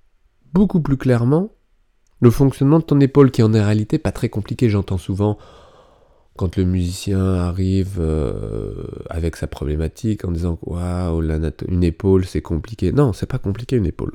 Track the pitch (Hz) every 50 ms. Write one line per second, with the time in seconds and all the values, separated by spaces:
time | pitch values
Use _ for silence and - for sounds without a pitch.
0 | _ _ _ _ _ _ _ _ _ _ 151 - 214 190 - 175 143 - 139 131
1 | - 127 123 117 117 123 147 165 196 220 _ _ _ _ _ _ _ _ _ _
2 | _ _ _ - - 120 117 - 139 135 - - 139 139 156 165 160 - 151 139
3 | 139 131 - 143 139 127 - - 113 110 110 110 101 104 107 107 107 - - 151
4 | - 98 - - - 113 - 107 101 - 113 - 127 113 104 101 95 - 95 90
5 | - - 98 92 104 104 104 - - - - - - - _ - _ _ _ _
6 | _ _ _ _ _ _ _ - 98 87 - 101 92 90 92 92 87 87 90 -
7 | - 101 98 95 95 95 92 90 87 90 85 95 95 92 95 95 92 95 98 92
8 | 80 78 78 78 71 55 50 50 52 53 55 55 52 50 50 50 - - - -
9 | - - - 82 82 80 76 - 78 - - - - 71 73 78 80 78 - -
10 | - 110 104 - - 87 85 82 87 87 82 - - - 80 87 90 90 90 90
11 | 92 87 82 82 80 78 78 78 80 76 - - - - 90 90 90 82 80 -
12 | - 98 95 92 92 - - 90 - - 85 76 - - 113 - 98 90 - 127
13 | 147 123 95 - - - - - - 98 98 107 120 - 135 120 95 78 - -
14 | - - -